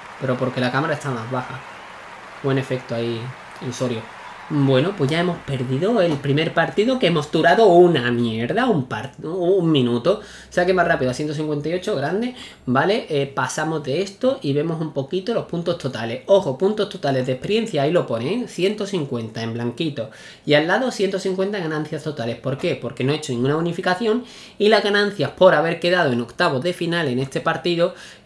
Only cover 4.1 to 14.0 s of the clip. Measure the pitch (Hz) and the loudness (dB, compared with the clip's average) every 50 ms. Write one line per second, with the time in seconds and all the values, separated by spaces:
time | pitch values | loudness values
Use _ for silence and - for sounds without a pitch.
4.1 | - - - - - - - - 156 143 139 135 135 127 147 190 202 156 139 131 | -16 -16 -16 -18 -16 -14 -8 -2 2 2 4 6 6 4 4 2 0 0 0 0
5.1 | 156 170 175 180 165 - - - 139 123 123 127 131 139 175 214 240 214 175 165 | 2 2 0 0 -2 -4 -6 -6 -4 -4 -2 -2 -2 0 0 2 2 4 2 2
6.1 | 147 135 147 139 135 151 160 170 - 170 160 - - 196 214 254 262 254 - 165 | 2 0 0 0 2 2 2 0 2 0 0 0 2 2 2 2 2 2 2 2
7.1 | 170 156 139 - - 160 156 165 185 220 226 190 170 175 180 175 165 127 120 123 | 2 2 0 0 2 4 6 6 6 8 8 8 10 10 10 8 6 4 2 2
8.1 | 120 120 120 113 110 113 120 123 165 226 254 254 196 147 123 - 117 107 107 - | 2 2 2 0 0 0 -2 0 0 0 2 2 2 2 0 -2 -6 -8 -8 -10
9.1 | - - - 156 175 190 175 175 196 190 170 165 156 139 123 120 120 117 113 170 | -12 -10 -10 -6 -4 -2 2 2 2 4 4 4 4 4 4 4 2 0 2 0
10.1 | 208 208 - - - - - - - 175 180 185 185 180 170 170 165 143 131 127 | 0 0 -2 -14 -18 -20 -14 -6 -2 0 2 2 4 2 4 2 2 0 0 -2
11.1 | 123 - 151 151 147 156 156 151 151 147 143 156 175 185 - 220 202 135 139 151 | -2 -2 -4 -4 -4 -4 -2 -2 -2 -2 -2 -2 -4 -4 -2 -2 -2 -2 -2 -2
12.1 | 180 214 240 254 247 - - - - - - 127 123 135 156 185 214 254 - - | -2 -2 -2 -4 -6 -8 -16 -18 -18 -10 -4 0 2 2 4 4 2 2 0 -2
13.1 | 156 139 139 135 - 135 127 127 - 160 156 160 160 147 - - 135 175 | -2 -2 -2 -2 -2 -4 -4 -4 -2 -4 -4 -2 -4 -4 -4 -2 -2 -2